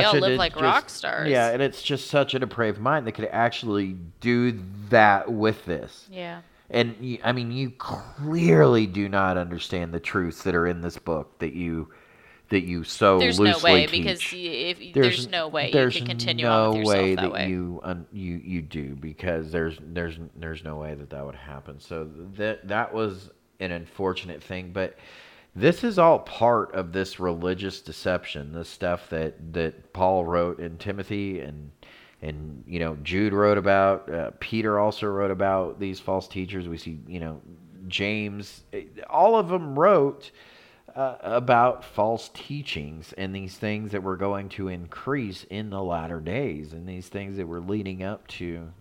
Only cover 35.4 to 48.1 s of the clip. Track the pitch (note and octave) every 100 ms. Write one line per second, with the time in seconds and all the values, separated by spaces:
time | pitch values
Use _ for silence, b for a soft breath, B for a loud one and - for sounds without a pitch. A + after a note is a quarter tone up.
35.4 | G2 F#2+ F2+ - G2 F#2 - F#2+ - F#2+
36.4 | F2+ F#2+ F2 E2 E2 D#2 - F2 D#2+ D#2
37.4 | - E2 - F#2+ F#2 - G2+ G#2+ G#2 G2+
38.4 | G2+ - - G#3 - G#2 - D3+ G3+ A3+
39.4 | E3+ F3+ D#3 C3+ F#3+ F3+ C#3 - - b
40.4 | b b b b - C3 C3+ B2 F#2+ A#2
41.4 | B2 A#2+ B2 A#2 - - G#2+ A#2 - -
42.4 | - D3 - D#2+ D2 D#2+ - - F#2+ G2
43.4 | F#2+ - G#2+ G#2 G#2+ G2+ F#2+ F2+ G2 G2+
44.4 | G2 - F#2+ F2+ E2+ - - C#3+ G#2+ F#2
45.4 | - G2+ G#2+ G2 F#2 E2+ D#2+ E2+ D#2 A#2
46.4 | C3+ D2+ D2+ D#2+ F#2 F2+ F2+ G2+ G2 G2
47.4 | E2+ E2+ F2+ G#2+ F#2+ F#2 F#2+